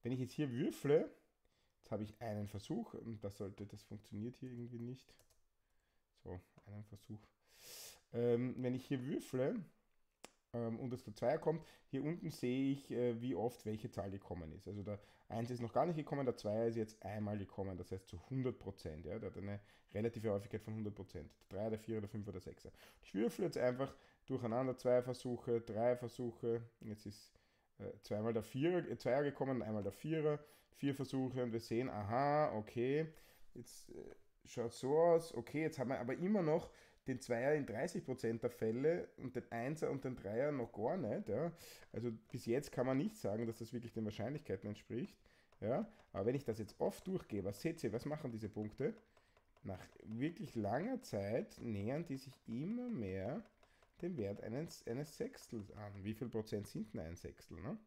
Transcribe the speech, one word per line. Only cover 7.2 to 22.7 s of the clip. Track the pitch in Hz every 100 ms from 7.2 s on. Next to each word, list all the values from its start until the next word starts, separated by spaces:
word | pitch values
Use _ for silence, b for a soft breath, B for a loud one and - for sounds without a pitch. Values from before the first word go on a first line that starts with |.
| - _ B B B B B B _
Ähm, | 120 120 120 127 -
wenn | 127
ich | 127 -
hier | 139
würfle, | 127 - - 131 139 233 165 _ _ _ _ _ - _ _
ähm, | 117 117 113
und | 127
es | 127
der | -
Zweier | 104 123 156
kommt, | 160 160 B B B
hier | 135
unten | 147 170 156
sehe | - 123 127 135
ich, | 139 -
äh, | 120 123 113
wie | 123
oft | 113 117 - 107
welche | 107 117
Zahl | - 98
gekommen | 95 - 87 80
ist. | 80 92
Also | 104
der | 95 104 B B B
Eins | 113 120
ist | 120
noch | 117
gar | 123 165
nicht | 156
gekommen, | 139 143 127
der | -
Zweier | 104 110 117
ist | 113
jetzt | 107 -
einmal | 95 107 104 104
gekommen, | 95 - 98 90
das | 87
heißt | 95 -
zu | 92 -
hundert | 131 127 -
Prozent. | 98 95 85 78 78
Ja? | 98
Der | 98
hat | -
eine | 98 101 B B B
relative | 101 113 113 110
Häufigkeit | 101 104 107
von | -
hundert | 110 107
Prozent. | 95 92 85 73 -
Der | _
Dreier, | 98 110
der | 110
Vierer, | 113 110
der | 101
Fünfer, | 110 101
der | 92
Sechser. | - - -